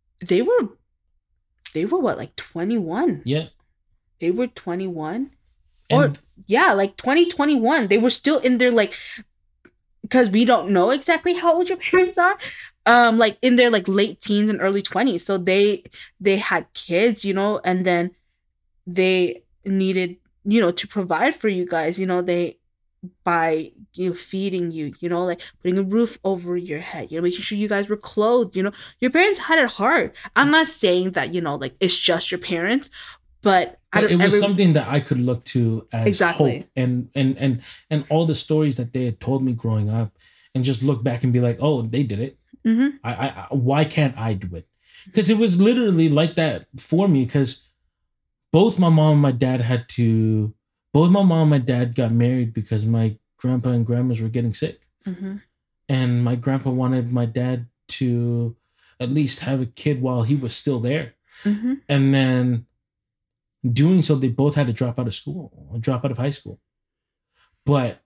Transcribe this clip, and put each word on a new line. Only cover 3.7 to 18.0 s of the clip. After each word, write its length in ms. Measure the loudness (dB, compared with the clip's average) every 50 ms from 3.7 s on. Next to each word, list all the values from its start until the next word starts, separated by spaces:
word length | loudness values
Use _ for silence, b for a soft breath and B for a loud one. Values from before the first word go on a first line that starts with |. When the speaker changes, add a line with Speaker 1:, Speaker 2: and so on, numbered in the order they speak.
| _ _ _ _ _ _ _ _ _ -6
Speaker 1:
They 100 | -4 -2
were 160 | -2 0 -2
twenty-one. 880 | -4 -6 -10 -10 -8 -6 -6 -6 -6 -6 -8 -8 -8 -6 -6 -8 -10 _ _ _ _ _ _ _ _ _ _ _ -2
Or, 160 | 0 2 2
Speaker 2:
And 120 | 0 -2 -6 _ _ _ -18 -8
Speaker 1:
yeah, 260 | -2 0 2 2 2 2
like, 240 | 2 0 -2 -4
twenty, 300 | -6 -4 0 2 2 2 2
twenty-one. 600 | 0 -2 0 0 0 0 2 0 0 0 0 2
They 100 | 2 2
were 120 | 2 2
still 280 | 0 0 -2 0 0 0
in 200 | 0 0 2 2
their, 140 | 2 2 4
like, 220 | 2 2 0 -2 B B B B B B _ _ _ _ _ _ _ _ _ _ _ _ _ _ _ -8 0
'cause 180 | 2 2 2 4
we 140 | 4 2 4
don't 260 | 4 4 2 2 2
know 200 | 2 2 4 2
exactly 440 | 2 0 0 0 0 0 0 -2 -2
how 200 | 0 2 2 2
old 140 | 2 2 -2
your 100 | -4 -6
<laughs> 120 | -4 0
parents 280 | 2 2 2 2 2 2
are. 180 | 2 2 2 -2 B B B B B B B _ 2
Um, 320 | 4 6 6 6 4 4 4
like, 200 | 2 2 2 0 2
in 140 | 2 4
their, 140 | 6 4 4
like, 180 | 4 2 0 0
late 320 | 0 0 0 0 -2 -8
teens 280 | -4 -2 0 2 2 0
and 100 | 0 0
early 220 | 0 0 0 -2 -4
twenties. 420 | -4 -2 0 0 0 0 -2 -2
So 120 | -2 -2 -2
they, 440 | 0 2 2 4 4 2 2 0 -6 -12 B B B B B -4
they 160 | 0 0 0
had 360 | 0 0 -2 -2 -2 -4 _ -14
kids, 500 | -16 -8 -2 0 2 2 2 0 0 -4
you 100 | -4 -2
know, 260 | 0 0 -2 -2 -2 -2
and 200 | -2 -2 0 0
then 280 | 0 0 0